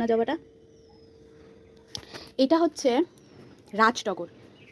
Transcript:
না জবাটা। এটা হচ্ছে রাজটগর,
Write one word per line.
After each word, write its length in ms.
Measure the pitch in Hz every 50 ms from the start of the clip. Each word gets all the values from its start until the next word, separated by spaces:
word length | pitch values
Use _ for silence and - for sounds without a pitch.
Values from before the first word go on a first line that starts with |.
না 60 | 233 226
জবাটা। 240 | 226 226 233 262 302 330 - - - - - - - - - - - - - - - - - - - - - - - - - - - - - - - - - - - - - - - - 269
এটা 120 | 262 320 330
হচ্ছে 320 | 339 320 - - - 254 233 277 349 - - - - - - - - - - - - - - 202
রাজটগর, 480 | 220 233 247 - - 214 180 165 175 170 - - - - - - - -